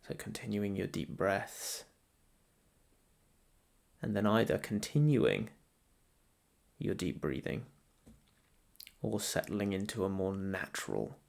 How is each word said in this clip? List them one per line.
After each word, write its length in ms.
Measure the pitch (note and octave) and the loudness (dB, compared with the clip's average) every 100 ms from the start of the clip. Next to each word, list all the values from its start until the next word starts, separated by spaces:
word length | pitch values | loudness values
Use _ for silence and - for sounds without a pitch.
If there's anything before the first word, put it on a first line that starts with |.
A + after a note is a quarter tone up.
| - | -10
So 60 | |
continuing 600 | - - - A#2 G#2 G2+ G2 | -10 -8 -8 -4 -2 0 0
your 120 | G2 | -2
deep 220 | - - | -2 -4
breaths, 720 | - F#2+ G2 - - - - - _ _ _ _ _ _ _ _ _ _ _ _ _ _ _ _ _ _ _ _ _ | 0 2 2 -2 -8 -8 -8 -10 _ _ _ _ _ _ _ _ _ _ _ _ _ _ _ _ _ _ _ _ _
and 160 | - G2+ | -2 2
then 100 | G#2 | 4
either 320 | A2 A2+ - | 4 4 2
continuing 920 | - G#2 - - D3+ C3+ - G1+ D#3 - _ _ _ _ _ _ _ _ _ _ _ _ | 0 -4 0 4 6 8 6 4 -2 -10 _ _ _ _ _ _ _ _ _ _ _ _
your 160 | - | -4
deep 260 | - F2+ - | -2 -2 -2
breathing 460 | - C2+ - - - - _ _ - - _ _ _ _ _ _ - _ | -2 -2 -2 -4 -6 -16 _ _ -20 -20 _ _ _ _ _ _ -20 _
or 200 | - G#2+ | -2 -2
settling 520 | - - - G#2 G2+ | -2 -2 -2 0 0
into 320 | G2 G#2 A#2 | 0 -2 -2
a 40 | G2 | 0
more 260 | F#2+ F#2+ | 0 0
natural 840 | G2 G2 F#2 - - - G1+ - - | 0 -2 -4 -4 -8 -4 -2 -2 -8